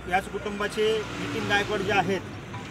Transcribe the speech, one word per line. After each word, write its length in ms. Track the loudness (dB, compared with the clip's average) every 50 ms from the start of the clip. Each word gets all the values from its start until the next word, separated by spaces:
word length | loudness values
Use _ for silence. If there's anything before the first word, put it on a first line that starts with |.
| 0 0
याच 180 | 2 2 2 0
कुटुंबाचे 680 | -6 -4 -4 -4 -2 -2 -2 -2 2 2 4 4 4 2
नितीन 500 | 0 -4 -4 -4 -4 -2 -2 -2 0 2
गायकवाड 320 | 2 2 2 2 0 0
जे 120 | 2 4
आहेत, 280 | 4 4 4 4 0 0 -2 -6 -10 -12 -10 -10 -10 -10 -10 -8